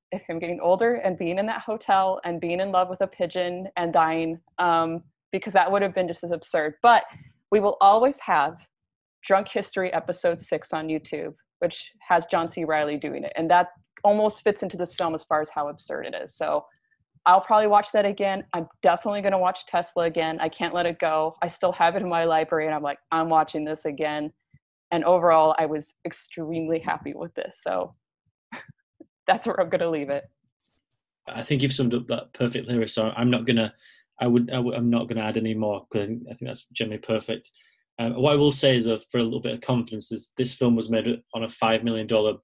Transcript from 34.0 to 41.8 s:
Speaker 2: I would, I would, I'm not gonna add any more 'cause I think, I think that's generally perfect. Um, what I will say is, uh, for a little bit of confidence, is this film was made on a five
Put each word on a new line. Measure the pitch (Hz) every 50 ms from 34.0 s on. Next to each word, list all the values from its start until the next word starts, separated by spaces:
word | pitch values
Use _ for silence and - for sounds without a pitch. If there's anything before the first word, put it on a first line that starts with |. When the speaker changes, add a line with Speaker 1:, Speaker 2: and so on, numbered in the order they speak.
| _ _ _ -
Speaker 2:
I | - 117
would, | 120 123 120 120
I | 131 127
would, | 120 123 110
I'm | 120 120 120
not | 117 117 117 117
gonna | 110 110
add | 107 107 107 113
any | 110 110 110
more | 110 110 104 101 98 - -
'cause | - 107
I | 101 104
think, | 117 120 -
I | - -
think | - 127 123
that's | 110 - - _ 120
generally | - 113 107 107 104
perfect. | - - 110 107 - - 113 - - - _ _ _ _ _ _ _ _ _ -
Um, | 117 117 120 123
what | 131 151 147
I |
will | 143 147 147
say | 139 - - 135 127
is, | 120 113
uh, | 117 110 107 - _
for | - 120
a | 117
little | 113 123 123
bit | 120 113 113
of | 120
confidence, | - - 123 120 117 - 113 107 - -
is | 113 104 - - _
this | - 127 123 -
film | - 127 120 117
was | 113 107 110
made | 113 110 107 120 120 - _ _ -
on | 113 113
a | 110
five | - - 117 113 113 113